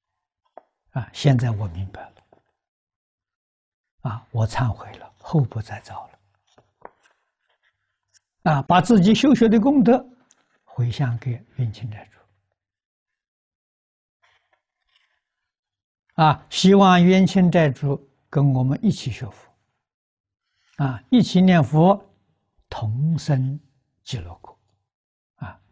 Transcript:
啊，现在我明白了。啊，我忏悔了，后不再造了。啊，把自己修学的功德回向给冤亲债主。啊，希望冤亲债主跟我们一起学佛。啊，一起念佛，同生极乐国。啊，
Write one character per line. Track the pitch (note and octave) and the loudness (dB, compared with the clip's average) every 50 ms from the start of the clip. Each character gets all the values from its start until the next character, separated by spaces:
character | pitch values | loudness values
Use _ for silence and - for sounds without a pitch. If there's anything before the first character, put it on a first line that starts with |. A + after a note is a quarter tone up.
| _ _ _ _ _ _ _ _ _ _ _ - _ _ _ _ _ _ | _ _ _ _ _ _ _ _ _ _ _ -20 _ _ _ _ _ _
啊， | - C3+ A2 - | -12 -12 -12 -12
现 | - - - D3 C3 | -10 -2 0 0 0
在 | A#2+ C3 A#2+ | 2 0 -2
我 | A2 G2+ G#2+ F#2 | -4 -6 -8 -8
明 | E2 F2+ G2 F#2 | -10 -10 -12 -12
白 | - - - - | -14 -20 -20 -20
了。 | _ _ _ _ _ _ _ _ _ _ _ _ _ _ _ _ _ _ _ _ _ _ _ _ _ _ _ _ _ _ _ _ _ _ _ _ _ _ | _ _ _ _ _ _ _ _ _ _ _ _ _ _ _ _ _ _ _ _ _ _ _ _ _ _ _ _ _ _ _ _ _ _ _ _ _ _
啊， | - A#2+ G#2+ A#2 - _ | -12 -12 -12 -12 -14 _
我 | - A#2 A2 G#2+ | -6 -6 -6 -4
忏 | - - C3 A#2 | -4 -6 -6 -6
悔 | F#2+ - - - - | -6 -10 -14 -20 -20
了， | - - - _ _ | -20 -20 -20 _ _
后 | - - - D#3+ | -14 -6 -4 -4
不 | C3 - - A#2 | -4 -4 -6 -12
再 | G#2 - G#2 G#2 | -14 -14 -16 -18
造 | - - - - - | -18 -18 -20 -20 -20
了。 | - _ _ _ _ _ _ _ _ _ _ _ _ _ _ - - _ _ _ _ _ _ _ _ _ _ _ _ _ _ _ _ _ _ _ _ _ _ _ _ _ _ _ _ _ _ - | -20 _ _ _ _ _ _ _ _ _ _ _ _ _ _ -20 -20 _ _ _ _ _ _ _ _ _ _ _ _ _ _ _ _ _ _ _ _ _ _ _ _ _ _ _ _ _ _ -4
啊， | E3+ D3+ C3+ | -4 -4 -4
把 | C3+ - E3+ F3+ | -2 0 0 2
自 | F3 - A#3+ G3+ | 2 4 4 4
己 | E3+ G#3 A3+ | 4 4 2
修 | A3+ - C#4+ C4 | 2 4 2 4
学 | - A#3 | 4 4
的 | A3 G#3 A#3 | 2 2 2
功 | G3+ C#4 D4+ C#4 G3+ | 2 2 2 2 4
德 | A3+ B3 B3+ - - _ _ _ _ _ _ _ _ _ _ _ | 4 2 0 0 -6 _ _ _ _ _ _ _ _ _ _ _
回 | _ - - A#2+ A#2+ | _ -8 -6 -4 -4
向 | - - C#3+ A#2+ A#2+ A2+ | -4 -4 -4 -4 -6 -6
给 | - B2+ A#2 B2 - _ _ | -8 -10 -10 -10 -14 _ _
冤 | - B2 A2 | -8 -8 -8
亲 | G#2 - A#2+ A2+ | -8 -12 -14 -14
债 | G#2+ G#2 - | -16 -16 -20
主。 | _ _ _ _ _ _ _ _ _ _ _ _ _ _ _ _ _ _ _ _ _ _ _ _ _ _ _ _ _ _ _ _ _ _ _ _ _ _ _ _ _ _ _ _ _ _ _ _ _ _ _ _ _ _ _ _ _ _ _ _ _ _ _ _ _ _ _ _ _ _ _ _ _ _ _ _ _ _ _ _ _ - | _ _ _ _ _ _ _ _ _ _ _ _ _ _ _ _ _ _ _ _ _ _ _ _ _ _ _ _ _ _ _ _ _ _ _ _ _ _ _ _ _ _ _ _ _ _ _ _ _ _ _ _ _ _ _ _ _ _ _ _ _ _ _ _ _ _ _ _ _ _ _ _ _ _ _ _ _ _ _ _ _ -2
啊， | - D#3+ D#3 D3 - - - | 2 2 2 2 0 -6 -12
希 | - - - F#3 G3 | -6 0 4 4 6
望 | G3 G3 F#3 F3+ F3 F3 | 6 6 6 6 6 4
冤 | F3+ F#3 F#3+ F#3+ | 4 4 4 2
亲 | F3 - G3 F3+ F3 | 2 2 2 2 4
债 | D#3+ F3 D#3+ C#3+ | 4 2 2 0
主 | B2 - D3 C#3 C#3 C#3 - _ _ _ _ - | 0 -2 -4 -6 -6 -6 -8 _ _ _ _ -6
跟 | - C#3+ C#3+ C#3+ C3 | -2 0 0 2 0
我 | C3 B2+ | 0 -2
们 | C3 C#3+ - | -2 -4 -2
一 | - G#3 | -2 -2
起 | - - - B2+ | -2 -2 -6 -10
学 | A2 - B2 G2+ | -10 -10 -14 -16
佛。 | - - _ _ _ _ _ _ _ _ _ _ _ _ _ _ _ _ _ _ _ _ _ _ _ _ _ _ _ - | -18 -20 _ _ _ _ _ _ _ _ _ _ _ _ _ _ _ _ _ _ _ _ _ _ _ _ _ _ _ -6
啊， | C#3+ C3 B2+ A2 _ - | -6 -6 -6 -8 _ 0
一 | B3+ B3 | 0 0
起 | F3+ - - F3+ | 2 2 2 2
念 | F#3 F#3 F3+ E3+ | 4 4 4 4
佛， | C#3 G#2 D3+ D#3 E3 F#3 G3+ G3+ - _ _ _ _ _ _ _ _ _ _ _ _ - | 2 2 2 2 4 4 2 0 -4 _ _ _ _ _ _ _ _ _ _ _ _ -16
同 | - - A#2 G#2+ A2 B2 D3 D#3+ E3 C#3+ | -12 -8 -6 -6 -4 -2 -2 -2 -2 -4
生 | - - D3 C3 B2+ C3+ C#3 C#3+ _ _ _ _ _ _ _ _ | -4 -4 -2 -2 -2 -4 -6 -10 _ _ _ _ _ _ _ _
极 | _ - - | _ -14 -12
乐 | G#2+ E2+ F2 F2 | -12 -12 -14 -18
国。 | - - - - _ _ _ _ _ _ _ _ _ _ _ _ _ _ _ _ | -20 -20 -20 -20 _ _ _ _ _ _ _ _ _ _ _ _ _ _ _ _
啊， | - - F2+ - _ _ _ | -18 -18 -18 -18 _ _ _